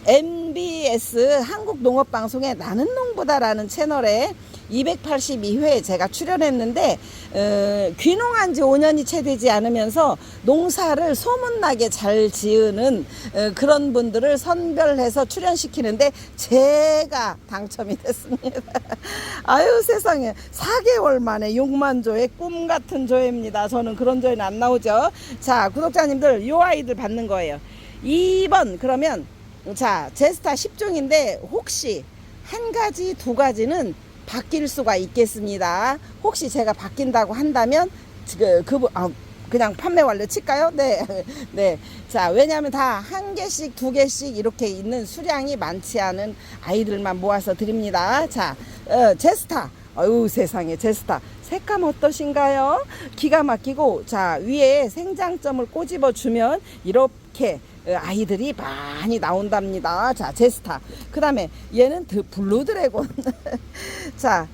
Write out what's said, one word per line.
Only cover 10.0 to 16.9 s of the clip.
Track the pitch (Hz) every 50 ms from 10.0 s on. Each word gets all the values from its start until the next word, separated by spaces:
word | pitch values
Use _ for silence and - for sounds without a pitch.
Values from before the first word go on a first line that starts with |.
| 320 277 175 - - - - - -
농사를 | 208 277 320 349 359 302 - 370 330 294 277 339 330 285
소문나게 | - - 466 494 508 494 494 480 453 403 - 262 220 233 220
잘 | 170 - 208 202 208 220 214 214
지으는, | 196 - 202 208 214 220 220 214 196 202 233 269 262 196 139 - - - - 226 -
어, | 196 208 214 190
그런 | - 269 277 302 294 285 285 233
분들을 | 247 240 233 202 226 233 285 285 269
선별해서 | - 339 349 349 349 339 311 311 320 294 285 262 247 240 220 285 262
출연시키는데 | - - 381 349 359 339 339 - 277 - 302 254 220 214 220 277 285 277 - - - -
제가 | - - - 240 262 269 285 294 302 302 311